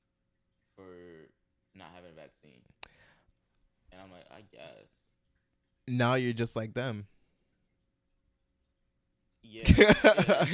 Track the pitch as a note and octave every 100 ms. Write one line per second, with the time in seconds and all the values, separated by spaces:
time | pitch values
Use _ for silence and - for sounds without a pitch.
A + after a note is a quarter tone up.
0 | _ _ _ _ _ _ _ - F#2 F2+
1 | F2 E2 D#2 _ _ _ _ F#2+ E2 F2+
2 | F2+ D#2+ C#2+ _ D2+ B1 _ _ - _
3 | - _ _ _ _ _ _ _ _ F#2
4 | F#2+ F2+ - D#2+ G2+ A#1 D#2 A1 G1+ _
5 | _ _ _ _ _ _ _ _ - B2
6 | A#2+ C3 B2 A2+ A#2 A#2 A2 A#2+ C3 G#2
7 | G#2 _ _ _ _ _ _ _ _ _
8 | _ _ _ _ _ _ _ _ _ _
9 | _ _ _ _ A2+ A2 A#2 - G#3 G#3
10 | - G3+ F3+ F#3+ D3+